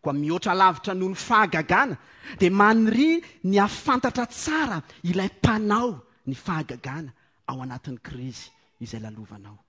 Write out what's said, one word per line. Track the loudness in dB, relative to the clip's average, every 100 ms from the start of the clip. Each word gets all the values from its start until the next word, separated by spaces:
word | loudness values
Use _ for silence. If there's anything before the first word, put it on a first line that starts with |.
Koa | -4
mihoatra | -4 -2 -2 0
lavitra | 4 4 4 -6
noho | -4 -4
ny | -6
fahagagana, | 2 2 4 0 2 2 2 -2 _ -20 -18 2
dia | 2
maniry | 6 6 6 4 4 4 2 -2 _
ny | 0 2
afantatra | 2 0 -2 0 0 -2 -6
tsara | -6 -4 -2 -2 -4 -8 -8
ilay | -2 -2 -2
mpanao | 0 0 0 0 0 0 -6 _ _ -10
ny | -8
fahagagana | -6 -6 -6 -10 -12 -10 -12 -18 _ _ -12
ao | -10
anatin'ny | -10 -12 -12 -14
krizy | -14 -12 -12 -14 -20 _ _ _
izay | -14 -12
lalovanao. | -12 -14 -18 -18 -20 -20